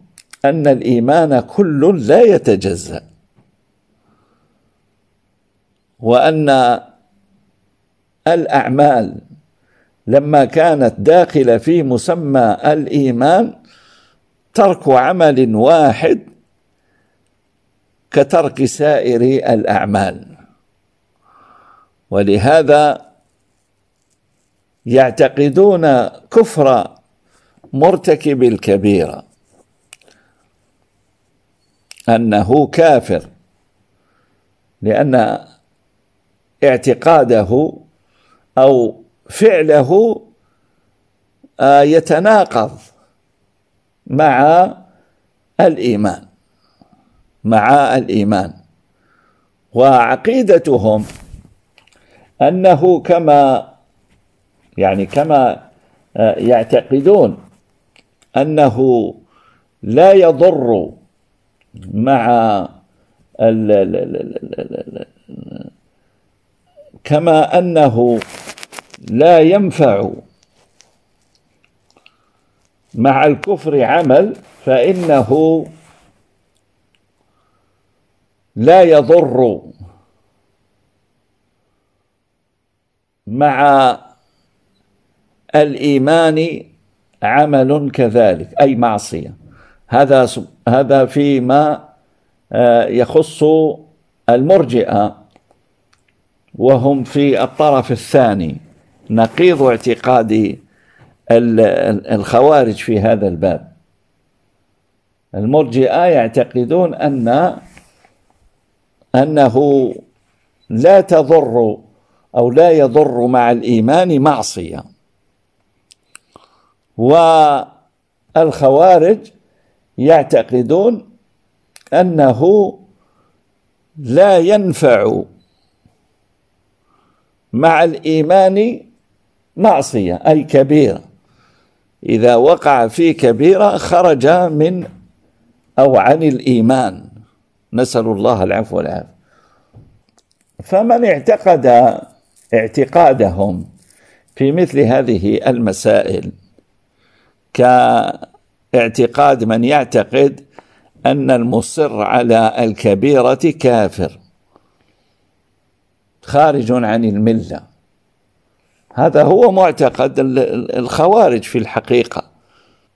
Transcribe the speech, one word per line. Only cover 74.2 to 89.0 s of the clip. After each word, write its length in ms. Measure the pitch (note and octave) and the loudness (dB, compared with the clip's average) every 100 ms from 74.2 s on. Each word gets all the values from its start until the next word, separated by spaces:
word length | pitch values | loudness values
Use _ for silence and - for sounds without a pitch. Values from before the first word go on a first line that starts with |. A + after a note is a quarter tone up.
| G#3 - _ _ - | 0 -4 _ _ -4
فإنه 1000 | B2+ D3 F#3 E3 C#3 A2 D3 D#3+ D#3+ - - _ _ _ _ _ _ _ _ _ _ _ _ _ _ _ _ _ _ _ _ _ _ _ _ _ _ _ G#2+ | 0 0 -2 -2 -2 0 0 0 -2 -6 -18 _ _ _ _ _ _ _ _ _ _ _ _ _ _ _ _ _ _ _ _ _ _ _ _ _ _ _ -4
لا 260 | B2+ F#3 | 2 4
يضر 800 | F3 D3+ A#2+ E3+ C#3 B2 A#2+ F2 - - - _ _ _ _ _ _ _ _ _ _ _ _ _ _ _ _ _ _ _ _ _ _ _ _ _ _ _ _ _ _ _ _ _ - | 6 4 4 2 2 0 -2 -2 -12 -20 -20 _ _ _ _ _ _ _ _ _ _ _ _ _ _ _ _ _ _ _ _ _ _ _ _ _ _ _ _ _ _ _ _ _ -12
مع 720 | A#2 D3 C3 C#3+ C#3 B2+ - - _ _ _ _ _ _ _ _ _ _ _ _ _ _ D3+ | -4 -2 0 2 2 0 -2 -10 _ _ _ _ _ _ _ _ _ _ _ _ _ _ 0
الإيمان 1080 | D3 C3 D3 C#3 C3+ E3 D#3+ D#3 E3 - - _ _ _ _ _ | 0 -2 -2 0 0 0 0 -2 -4 -8 -16 _ _ _ _ _
عمل 680 | G#2 C3 D3+ C#3 C3 D3 C#3 | -2 0 0 0 0 -2 -4
كذلك، 600 | C3+ A#2 A#2 G#2+ E2 - - | -4 -2 2 0 0 -6 -2
أي 140 | C#3 A#2 | 0 0
معصية. 580 | A#2+ G#2 | -2 -4